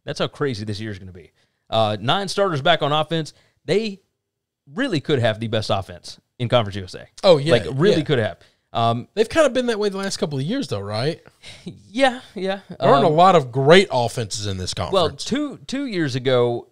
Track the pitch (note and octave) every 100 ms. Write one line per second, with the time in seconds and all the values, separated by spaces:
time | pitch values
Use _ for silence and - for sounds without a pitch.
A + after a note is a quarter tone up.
0 | - - D#3 - C#3+ G#2+ G#2+ G2+ A2 F#2+
1 | F#2+ F2 - _ _ _ - A2 A2 G#2+
2 | A#2 F#3 G3 - G3 D3 D#3 D#3+ C#3+ D3+
3 | D#3 E3 D#3 - _ _ - F#3+ A3+ G3
4 | _ _ _ _ _ _ _ D#3 C#4 D#3+
5 | - C#3 A#2 G#2+ A2+ A2 - G2+ F#2 F2
6 | - - _ - A#2+ B2 G2+ G2 F2+ -
7 | - - G3 D#3 C#3 A#2 - C3+ F#3+ D#3+
8 | - C3 G#2 F2 _ _ _ - A#2 A#2
9 | - G3 A3+ E4 D4 B3 A#3+ G#3 G#3 F#3+
10 | G3 - F#3 C#3 C#3+ C4+ F#3+ G#2 G2+ G#2+
11 | C#3 - - _ - - - - G3 G#3
12 | C4+ B3 - G#3 F#3+ G3 - F3+ C#3+ D#3+
13 | F#3 D3+ F#3 F3 B2+ B2+ C3+ F3+ G3 B2+
14 | A#2 - G#2+ A2+ G#2 F#2+ F#2 - - F#3+
15 | D#3 C#3 - C4 D4 G3 - C4 C#4 F#3
16 | D3 B2+ B2 B2 A#2+ A#2+ -